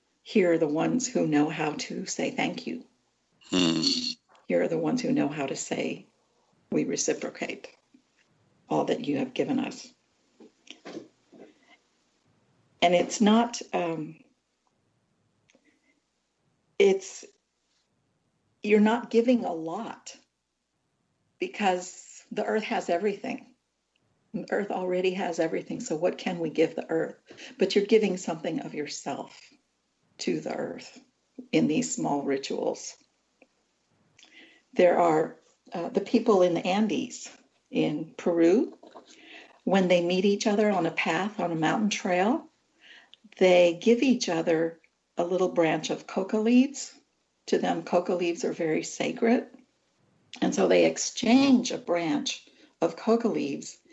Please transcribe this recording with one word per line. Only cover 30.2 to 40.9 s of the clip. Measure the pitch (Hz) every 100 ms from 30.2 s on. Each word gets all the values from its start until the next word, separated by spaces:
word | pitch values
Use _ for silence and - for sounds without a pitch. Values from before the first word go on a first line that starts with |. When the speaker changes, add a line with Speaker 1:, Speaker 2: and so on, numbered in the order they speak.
| - 156
Speaker 1:
the | -
earth | - - - - - _ _ _ - -
in | 160 151
these | 156 - -
small | 156 143
rituals. | 139 135 - - - - - - _ _ _ _ _ _ _ _ _ _ _ _ - - - _ _
There | - 175 170
are, | 170 156 160 - _ _ _
uh, | 180 175
the | 202
people | 202 233 226 196
in | 180
the | 165 180
Andes | 196 214 139 123 - - - _ _ _
in | 165 156 151 160 -
Peru, | 185 170 165 214 349 - - - - - - - - _
when | - 190 180
they | 180
meet | 175 180 202
each | 202 220
other | 202 208
on | 190
a | 165